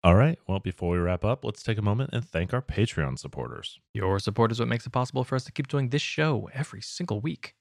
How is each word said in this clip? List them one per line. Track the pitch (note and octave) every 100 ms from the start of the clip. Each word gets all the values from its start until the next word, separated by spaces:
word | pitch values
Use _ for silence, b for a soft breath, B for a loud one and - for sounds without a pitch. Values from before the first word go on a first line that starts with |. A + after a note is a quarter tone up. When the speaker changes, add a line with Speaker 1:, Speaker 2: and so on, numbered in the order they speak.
Speaker 1:
All | F2+
right. | F#2 C#3+ E3 -
Well, | F#2+
before | F#2+ - F2
we | F2
wrap | F2 F2+
up, | G#2 C3
let's | A2+ G#2+
take | - G#2+
a |
moment | G2+ G#2+ C3+
and | A#2+
thank | - E2 F2
our | B2
Patreon | - - A2+ - C#2+ C2
supporters. | C#2+ - B1 B1 - - _
Speaker 2:
Your | - F#2+ G2
support | G#2 G#2 A2+
is | A#2
what | A#2
makes | A#2 -
it |
possible | B2+ B2+ C3
for | B2+
us | C3 -
to |
keep | - C#3
doing | C#3+ B2+
this | C#3+
show | - - D#3 B2+ -
every | C3 D#3 G#2
single | - - F3 G#2+
week. | C3+ - - _